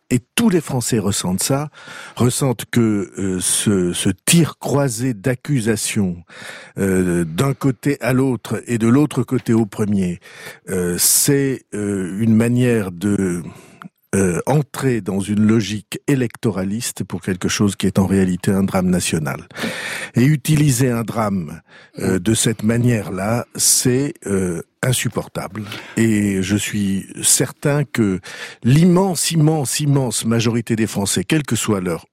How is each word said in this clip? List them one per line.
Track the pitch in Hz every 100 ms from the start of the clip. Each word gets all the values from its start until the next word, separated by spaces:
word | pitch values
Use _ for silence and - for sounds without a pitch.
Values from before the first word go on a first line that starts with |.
| -
et | 127 - -
tous | 233
les | 175
Français | - 131 - 117
ressentent | 98 - 92 92
ça, | - 139 151 - - - - -
ressentent | 120 - 139 113 -
que, | 123 110 104 92 -
euh, | 95 92
ce, | 87 - 113 98 90
ce | 90 101
tir | 95 - 170 156 -
croisé | - 139 143 107 131
d'accusations, | 104 131 123 - 143 110 107 - 113 95 87 - - - - - -
euh, | 98 92 90 87 82
d'un | 82 139
côté | 131 139 123 139 139
à | 117
l'autre | 127 135 117 - 104 -
et | 117
de | 117
l'autre | 131 151 -
côté | 117 123 -
au | 113 110
premier, | - 104 101 92 87 - - - - -
euh, | 92 87 87
c'est, | - - - 139 135 117 _
euh, | 101 101 98 90 95
une | 113 110
manière | 117 123 127 117 95
de, | 85 104 98 95 87 78 - - - - _ _ 98
euh, | 95 82 -
entrer | 147 139 - 135 117
dans | 95 95
une | 101 104 107
logique | 113 98 104 - - -
électoraliste | 139 113 - 117 95 95 110 - -
pour | 95 87
quelque | - 90 90
chose | - 104 -
qui | 95
est | -
en | 92
réalité | 98 92 90 -
un | 98
drame | 98 95 92
national. | 90 - 82 139 135 - - 226 - - - -
Et | 117
utiliser | 135 151 - 151 151 120 131
un | 117
drame, | 110 110 104 98 76 82 - - - -
euh, | 95 92
de | 90 110
cette | 120 110
manière-là, | 107 117 120 113 92 95 101 117 - -
c'est, | - - 131 123 143 - -
euh, | 95 92 85 - -
insupportable. | 127 120 123 - - - - 98 104 110 - -
Et | 113 104 104 95
je | 92 104
suis | - 104 98 98 - -
certain | - - 135 - 151 147 139
que | - 104 92 - - - -
l'immense, | 117 143 180 175 196 156 -
immense, | 165 151 160 127 -
immense | 147 139 127 - 113
majorité | 117 113 117 - 110
des | 107
Français, | - 98 -
quelle | 90 156
que | 139 113
soit | - 98
leur | 90 80 -